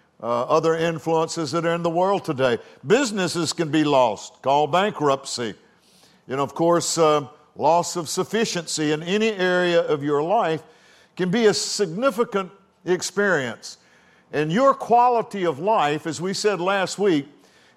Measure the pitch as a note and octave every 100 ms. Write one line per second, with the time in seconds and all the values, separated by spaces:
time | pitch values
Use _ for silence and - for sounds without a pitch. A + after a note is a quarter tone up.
0 | _ _ A2+ A#2+ C3 D#3 D#3+ E3 E3 D#3+
1 | - D#3+ D#3+ E3 D3+ E3 E3 E3+ E3+ E3
2 | F#3+ G3+ - C3+ C3 A2+ - - C3 A#3
3 | C4+ G#3 F3 E3+ D#3+ - D#3+ D#3 D3 C3+
4 | B2 G2 - - B2+ C#3+ D3 E3+ G#3 -
5 | D3 C3+ - - A#2 F2+ _ _ _ _
6 | _ _ - C3 C#3 - E3+ E3+ - E3+
7 | D#3 D3+ C3 - _ - C#3 E3+ - F#3
8 | D#3 - F3 G#3 A#3 F3+ D#3+ - D3+ D3+
9 | E3+ G#3 A3 G3 F3+ F3+ F3+ E3+ E3+ D3+
10 | C#3+ C#3+ D#3+ A3+ F3 D#3 - _ _ _
11 | _ - F3+ A3+ A3 - - - G3 E3+
12 | C4+ G3+ A#3 G3 F#3 - _ _ D#3+ F3+
13 | - G3+ G3+ E3 B2 G#2 - - _ _
14 | _ _ _ C3+ D3+ F#3+ C4+ - - A#3
15 | B3 A#3 - G3+ F3 C#3 F#3+ A3 D3 D3+
16 | E3 C#3+ F#3 F#3 G#3 F#3+ F3+ G3 F3+ -
17 | G3+ D3+ C3+ - _ _ _